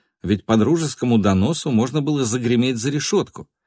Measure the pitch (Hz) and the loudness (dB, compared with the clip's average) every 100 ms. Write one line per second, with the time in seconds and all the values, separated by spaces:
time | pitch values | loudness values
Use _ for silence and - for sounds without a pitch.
0 | _ _ 87 104 - 113 107 165 151 - | _ _ -2 -2 2 2 2 2 -2 -4
1 | 123 117 101 95 113 165 160 110 131 151 | 0 2 2 2 2 -2 0 0 0 -2
2 | 143 147 120 123 117 120 127 117 127 147 | -2 -2 -2 -2 0 0 0 -2 -4 -4
3 | - 202 - - - _ | -2 -2 -2 -10 -20 _